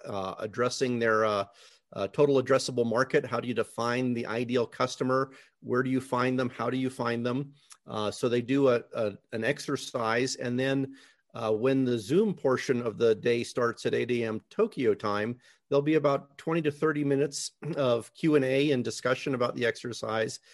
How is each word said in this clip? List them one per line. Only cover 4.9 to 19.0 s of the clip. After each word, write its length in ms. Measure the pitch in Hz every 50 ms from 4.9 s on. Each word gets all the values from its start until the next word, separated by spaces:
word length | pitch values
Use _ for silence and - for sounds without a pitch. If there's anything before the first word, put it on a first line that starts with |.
| - - 131 127 127 131 135 135 - - - _ _ _
Where 240 | - 120 120 123 131
do 60 | 127
you 100 | 131 131
find 380 | 127 - 127 123 123 127 127 131
them? 120 | 131 123
How 180 | 127 - 120 123
do 80 | 127
you 140 | 131 131 127
find 340 | 127 - 120 117 117 117 117
them? 280 | 123 123 135 143 139 - _ _ - - _ _
Uh, 240 | - 113 110 107 104
so 180 | - - - 123
they 140 | 117 123
do 260 | 120 107 135 139 139 131
a, 140 | 120 117 - - -
a, 180 | - 113 104 95 - _ -
an 100 | - 113
exercise, 960 | 110 123 147 139 - - 143 123 - - - 127 117 110 113 117 131 127 -
and 220 | - 131 123 123 123
then, 360 | 131 135 135 139 135 135 135 - - - _ _ _ _ -
uh, 160 | 117 117 110
when 340 | 110 107 117 135 135 135 131
the 140 | 123 123 117
Zoom 360 | 104 104 147 185 226 214 160
portion 480 | - - 135 127 - - - 127 120
of 160 | 120 117 104 -
the 160 | 117 113 110
day 280 | 101 123 123 120 120
starts 440 | 113 - - 131 123 117 110 - -
at 80 | 120 117
eight 160 | 120 120 117
A 140 | 123 120 117
M 160 | 113 107 107 - _
Tokyo 440 | - - 214 233 - 151 131 110 101
time, 420 | 98 - 107 101 104 104 117 120 - _ - _ _ _ -
there'll 140 | 139 143
be 120 | 143 151 156
about 420 | 156 147 147 139 135 - - _ -
twenty 240 | - 160 160 170
to 80 | 156 147
thirty 320 | 143 - 156 156 151 147
minutes 500 | 147 139 139 135 143 143 - - - - _ - - 147 165
of 360 | 147 139 127 120 117 110 - _
Q 220 | - - 160 151
and 80 | 143 131
A 260 | 131 131 139 143 151
and 140 | 139 123 117
discussion 500 | 117 107 -